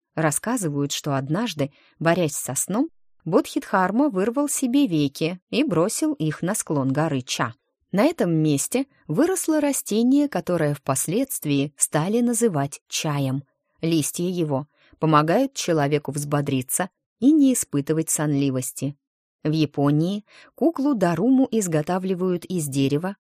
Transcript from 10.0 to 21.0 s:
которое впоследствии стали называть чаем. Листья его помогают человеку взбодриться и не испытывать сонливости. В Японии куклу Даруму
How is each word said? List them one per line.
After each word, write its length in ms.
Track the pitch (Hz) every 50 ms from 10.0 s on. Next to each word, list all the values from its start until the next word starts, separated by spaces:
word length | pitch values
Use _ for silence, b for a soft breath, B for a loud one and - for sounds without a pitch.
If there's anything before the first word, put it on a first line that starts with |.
| 233 247 269 285 294
которое 460 | 285 - 180 - - 180 165 156 147 147
впоследствии 1000 | - - - 135 - - - 170 233 269 - - - - 151 143 139 139 147 _
стали 440 | - - - - 151 156 190 214 240
называть 600 | 240 240 240 226 233 233 170 143 139 143 - - _
чаем. 560 | - - - - 156 143 143 139 131 131 139 139 _ _ _ _ _ _ -
Листья 440 | - 165 170 160 139 - - - 175
его 420 | 180 185 175 165 151 139 131 143 b b b b b b b
помогают 540 | - 156 156 147 151 156 175 233 277 269 -
человеку 580 | - - - 165 156 143 143 151 147 - -
взбодриться 800 | 139 147 147 147 147 147 143 143 139 131 127 - - - 185 185 _ _ _ _ _ -
и 120 | 220 269
не 220 | 320 311 277 269 247
испытывать 560 | - - - - 143 139 - 156 160 160 -
сонливости. 880 | - - 151 147 147 139 143 139 131 131 127 - - - 139 139 143 _ _ _ _ _ _ _ _ _ -
В 80 | 156
Японии 720 | 151 160 156 143 - - 139 143 147 147 160 175 202 208 B B B B B B B
куклу 400 | - 240 330 330 - 262 294 285
Даруму 520 | 208